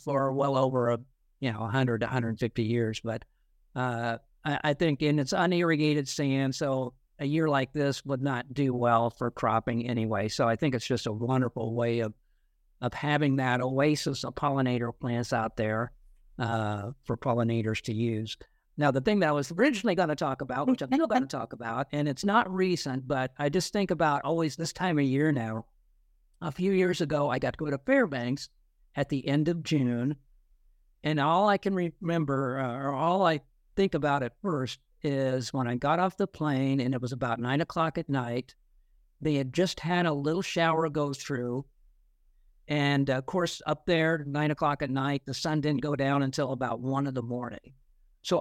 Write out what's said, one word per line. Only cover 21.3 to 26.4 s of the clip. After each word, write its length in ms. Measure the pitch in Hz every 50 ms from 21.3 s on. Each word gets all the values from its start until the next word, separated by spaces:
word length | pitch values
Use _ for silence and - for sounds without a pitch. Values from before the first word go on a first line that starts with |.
| - 127 113 - -
about, 320 | 113 120 113 113 127 139 -
and 160 | - 147 147
it's 180 | 147 131 - -
not 260 | 202 202 233 - 185
recent, 560 | 185 190 185 185 175 - - 143 127 135 127
but 240 | 127 143 131 131 127 -
I 100 | - 147
just 240 | 147 147 185 170 -
think 200 | - 208 196 -
about 340 | 175 147 165 151 143 143 -
always 300 | 139 165 165 165 151 -
this 180 | - 165 - -
time 240 | - 185 180 160
of 80 | 147 143
year 260 | 131 131 139 151 156
now. 360 | 143 127 113 110 110 113 - - _ _ _ _ _ _ _ _ _ _ _ _ _ _